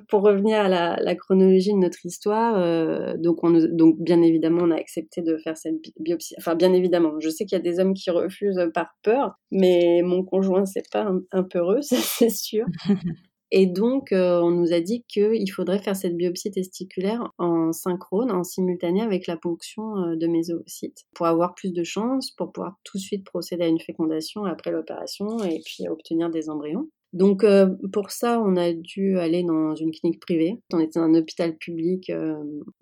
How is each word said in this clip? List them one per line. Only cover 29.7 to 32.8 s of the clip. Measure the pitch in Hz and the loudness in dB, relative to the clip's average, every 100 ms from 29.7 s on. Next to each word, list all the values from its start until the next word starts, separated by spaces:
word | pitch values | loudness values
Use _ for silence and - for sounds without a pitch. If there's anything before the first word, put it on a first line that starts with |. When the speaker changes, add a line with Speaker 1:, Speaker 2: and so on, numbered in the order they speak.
Speaker 1:
une | 156 160 | -2 -4
clinique | 156 170 170 | -2 -2 -2
privée. | - 165 165 240 - | -2 0 0 -2 -4
On | 170 | -2
était | 160 170 | 0 0
dans | 165 | 2
un | |
hôpital | 165 160 - 170 160 | 4 2 -2 -4 -6
public, | - 165 165 185 185 | -10 -4 -2 -2 -4
euh, | 170 160 156 147 147 196 - | -6 -6 -6 -8 -12 -14 -16